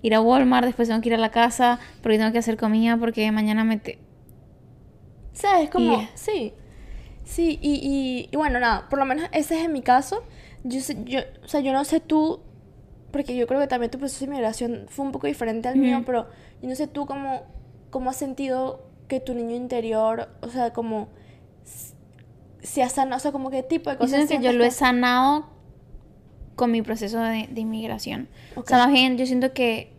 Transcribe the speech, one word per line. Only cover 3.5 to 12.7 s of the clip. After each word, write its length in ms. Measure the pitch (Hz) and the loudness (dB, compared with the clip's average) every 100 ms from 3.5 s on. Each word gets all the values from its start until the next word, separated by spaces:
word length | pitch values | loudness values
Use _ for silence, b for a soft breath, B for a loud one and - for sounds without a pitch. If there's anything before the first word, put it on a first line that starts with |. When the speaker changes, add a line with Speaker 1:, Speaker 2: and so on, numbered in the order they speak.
| 214 | 2
Speaker 1:
me 120 | 220 214 | 2 0
te-, 220 | - - - - - - - - - - - - - - - | -4 -14 -20 -20 -20 -20 -20 -20 -20 -20 -20 -20 -20 -18 -16
Speaker 2:
¿Sabes? 380 | - 403 370 302 | -4 4 4 4
Como, 320 | - 233 226 | 2 4 2
Speaker 1:
Y 60 | 214 | 0
Speaker 2:
sí. 380 | - - 403 214 - B B B B B B | -8 -4 -4 -4 -10 B B B B B B
Sí, 340 | - - 339 294 | -8 0 0 0
y, 120 | 294 | -2
y, 540 | 285 277 277 262 247 - | 0 0 -2 -2 -6 -4
y 40 | 294 | -2
bueno, 220 | 302 247 | 0 2
nada, 280 | 240 214 - | 2 0 -2
por 100 | 277 | 0
lo 60 | |
menos 220 | 269 277 330 | 0 0 -2
ese 260 | - 294 330 | -2 0 -2
es 60 | 339 | -2
en 60 | |
mi 100 | 285 | -2
caso. 420 | 247 254 277 415 - B B B | 2 2 2 -8 -8 B B B
Yo 160 | 247 262 | -8 -6
sé, 160 | 262 220 | -6 -8
yo, 160 | 226 262 - - | -4 -6 -6 -16
o 40 | - | -4
sea, 120 | 294 | -2
yo 120 | 269 | 0
no 120 | 269 | 0
sé 160 | 285 320 | 2 -2
tú, 400 | - 311 311 - - - - | 2 0 2 -2 -12 -20 -20